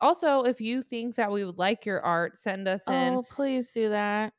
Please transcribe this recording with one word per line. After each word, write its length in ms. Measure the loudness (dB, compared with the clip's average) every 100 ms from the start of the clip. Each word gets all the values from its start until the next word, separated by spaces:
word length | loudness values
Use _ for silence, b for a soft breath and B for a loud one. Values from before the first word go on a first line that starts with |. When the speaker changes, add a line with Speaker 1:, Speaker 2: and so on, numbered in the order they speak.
Speaker 1:
Also, 400 | 2 4 2 4
if 160 | 2 0
you 220 | -2 -4
think 340 | -4 -6 -6 -2
that 160 | -2
we 140 | 0 -4
would 120 | 0
like 280 | 0 0 -2
your 160 | -2
art, 360 | 0 0 0 -4
send 300 | -6 -4 -2
us 180 | -4 -2
in. 260 | 0 2
Speaker 2:
Oh, 100 | 0
please 480 | -4 -4 -2 -2 -2
do 180 | -2 0
that. 440 | 0 0 -2 -4